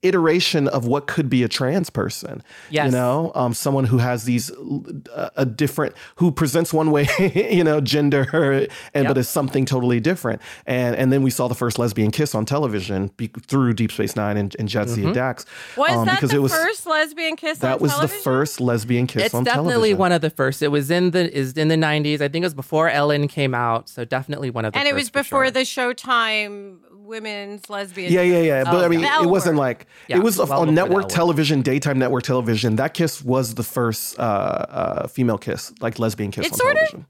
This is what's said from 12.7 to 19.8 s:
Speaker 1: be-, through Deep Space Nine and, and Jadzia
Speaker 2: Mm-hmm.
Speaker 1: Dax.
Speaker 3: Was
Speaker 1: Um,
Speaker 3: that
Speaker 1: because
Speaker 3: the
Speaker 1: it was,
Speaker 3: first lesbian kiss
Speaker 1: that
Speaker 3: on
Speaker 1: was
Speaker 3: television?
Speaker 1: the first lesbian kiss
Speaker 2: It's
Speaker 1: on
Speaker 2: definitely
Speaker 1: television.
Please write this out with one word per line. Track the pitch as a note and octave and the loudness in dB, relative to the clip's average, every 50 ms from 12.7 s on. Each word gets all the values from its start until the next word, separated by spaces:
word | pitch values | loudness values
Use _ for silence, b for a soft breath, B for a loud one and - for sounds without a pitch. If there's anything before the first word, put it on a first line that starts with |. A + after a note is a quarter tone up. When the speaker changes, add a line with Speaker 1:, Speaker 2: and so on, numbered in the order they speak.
| G#2 G#2 F2+ G2 G2+ F#2 F#2+ G2 - _ | -2 -4 -4 -4 -4 -4 -4 -4 -6 _
Speaker 1:
be-, | A#2+ G#2+ _ - - - | -10 -10 _ -14 -10 -2
through | C3+ C#3 C3+ B2 A#2 | 0 2 2 2 2
Deep | G#2 A#2 G#2+ | 0 0 -2
Space | - - G#2+ G#2 - | -2 -2 -4 -4 -2
Nine | A2+ G#2+ G#2 G#2 G#2 | -2 -2 -2 0 -2
and, | G2+ G2 - - | -2 -4 -4 -6
and | A2+ G#2 | -6 -4
Jadzia | G2+ G#2 G#2 A#2+ A#2 A2+ | -2 -2 -2 -2 -2 -2
Speaker 2:
Mm-hmm. | G2+ - F3 | 0 0 0
Speaker 1:
Dax. | B2+ B2+ C3 A#2+ - - B B B B B B | 0 -2 -2 -4 -6 -12 B B B B B B
Speaker 3:
Was | B C#4 D#4+ | B 0 2
Speaker 1:
Um, | F4 - A3+ | 2 2 2
Speaker 3:
that | A3 F#4 G4 | 2 2 2
Speaker 1:
because | B3 C3 | 0 2
Speaker 3:
the | C#3 C#3+ | 2 2
Speaker 1:
it | |
was, | C#3 C3+ - | 2 2 2
Speaker 3:
first | D#4+ D#4+ F#4 A4 - - | 2 0 0 -2 -4 -4
lesbian | F4 D#4+ D#4 D#4 D#4+ D4+ D#4 E4 D#4+ D#4 | -2 0 0 0 -2 -4 -6 -4 -4 -4
kiss | D#4+ - D#4+ D#4+ - | -4 -4 -6 -6 -2
Speaker 1:
that | - - C3 - | -2 -2 -2 0
Speaker 3:
on | |
Speaker 1:
was | - D3 | 0 0
Speaker 3:
television? | - - D3+ D3 - - | 0 0 -2 -2 -4 -4
Speaker 1:
the | - | -2
first | C#3 B2+ B2+ D3 D3+ - - | 0 0 0 0 -2 -4 -4
lesbian | B2+ B2 A#2+ A#2 G#2+ A#2+ B2 A#2+ B2 B2 | -2 0 0 0 0 0 0 0 0 0
kiss | - A#2+ - | 0 0 -2
Speaker 2:
It's | - - | 0 0
Speaker 1:
on | A#2 B2+ | 0 0
Speaker 2:
definitely | F3 A#3+ C#3+ D3+ F3 | 2 0 0 0 2
Speaker 1:
television. | A#3+ A#3 | 2 2